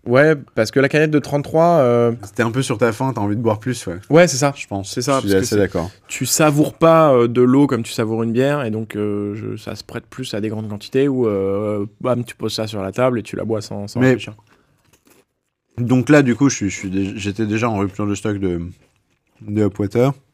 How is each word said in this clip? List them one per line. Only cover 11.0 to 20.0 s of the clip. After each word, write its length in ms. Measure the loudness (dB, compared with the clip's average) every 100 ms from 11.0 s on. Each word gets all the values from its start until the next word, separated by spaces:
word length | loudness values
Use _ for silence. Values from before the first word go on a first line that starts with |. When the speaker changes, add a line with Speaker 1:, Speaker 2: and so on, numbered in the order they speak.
| 0
Speaker 1:
où, 180 | 2 0
euh, 600 | 0 0 -2 -2 -4 -6 _
bam, 240 | -4 -2 -4
tu 100 | -8
poses 180 | -8
ça 140 | -6 -6
sur 140 | -6
la 100 | -8
table 260 | -2 -2 -2
et 60 |
tu 140 | -6 -8
la 80 | -4
bois 160 | -4
sans, 260 | -6 -12 -8
sans 140 | 0
Speaker 2:
Mais 60 | 2
Speaker 1:
réfléchir. 260 | 2 -2 -18 _ _ _ _ _ _ _ _ _ _ _ _ _ -8
Speaker 2:
donc 320 | 2 2 6
là, 120 | 6
du 140 | 6 4
coup, 140 | 2
je 60 | 2
suis, 140 | -4
je 60 | -4
suis 120 | -6
dé-, 240 | -4 -4 -4
j'étais 300 | -6 -4 -2
déjà 240 | 0 -2
en 80 | 0
rupture 280 | -2 -2 -4
de 80 | -2
stock 220 | -4 -2
de, 220 | -2 -4 -6 -14 _ _ _ _ _ _
de 220 | -6 0
Hop 160 | 0 0
Water. 320 | -2 2